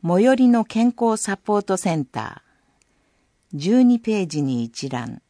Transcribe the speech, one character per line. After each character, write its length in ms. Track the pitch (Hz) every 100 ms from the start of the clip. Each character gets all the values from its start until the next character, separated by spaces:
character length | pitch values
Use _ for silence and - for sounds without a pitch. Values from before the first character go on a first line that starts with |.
| 170
最 180 | 180
寄 100 | 233
り 140 | 262 254
の 160 | 240
健 280 | 220 220 240
康 220 | 233 233 220
サ 200 | - 196
ポ 240 | - 208
ー 20 |
ト 140 | 202 190
セ 160 | 196
ン 100 | 160
タ 380 | 135 - 110 - _ _ _ _ _ _ _ _ _ _ _
ー。 40 | 156
十 240 | 156 240
二 160 | 254 240
ペ 220 | 233 214
ー 40 | 180
ジ 160 | 156
に 220 | 139 123
一 260 | 117 - 139
覧。 320 | 131 117 123 _